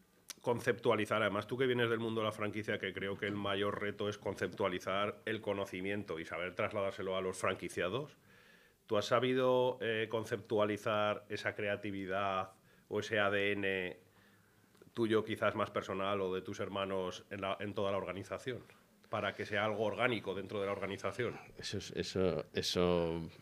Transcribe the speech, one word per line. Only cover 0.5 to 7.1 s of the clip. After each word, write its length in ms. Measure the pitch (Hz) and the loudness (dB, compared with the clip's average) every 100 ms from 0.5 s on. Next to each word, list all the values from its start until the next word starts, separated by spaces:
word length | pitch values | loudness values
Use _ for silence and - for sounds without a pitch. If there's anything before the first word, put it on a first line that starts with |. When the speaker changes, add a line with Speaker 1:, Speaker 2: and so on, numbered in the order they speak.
| 117 123 107 123 107 104 110 | 0 0 2 4 4 4 2
Speaker 1:
además 240 | 104 101 104 | 2 2 -2
tú 100 | 127 | 0
que 100 | 131 | 2
vienes 240 | 123 117 | 4 2
del 80 | 113 | 2
mundo 220 | 113 113 | 0 0
de 60 | 110 | 0
la 60 | |
franquicia, 460 | 107 104 104 107 104 | 0 -4 -2 -2 -2
que 140 | 98 | -2
creo 240 | 92 98 98 | -4 -4 -2
que 100 | 101 | -2
el 80 | |
mayor 460 | 104 101 98 101 98 | -2 0 0 0 0
reto 280 | 104 101 104 | -2 -2 -4
es 100 | 104 | -2
conceptualizar 1040 | 104 95 98 92 98 90 - 95 104 - | -4 -2 -2 0 0 0 0 0 0 -2
el 160 | 110 110 | -4 -4
conocimiento 800 | 104 98 95 92 98 104 98 82 | -2 -2 -2 -4 -2 -2 -4 -6
y 40 | |
saber 300 | 80 82 90 | -6 -4 -4
trasladárselo 640 | 85 104 107 98 - 92 | -2 -2 0 -2 -2 -2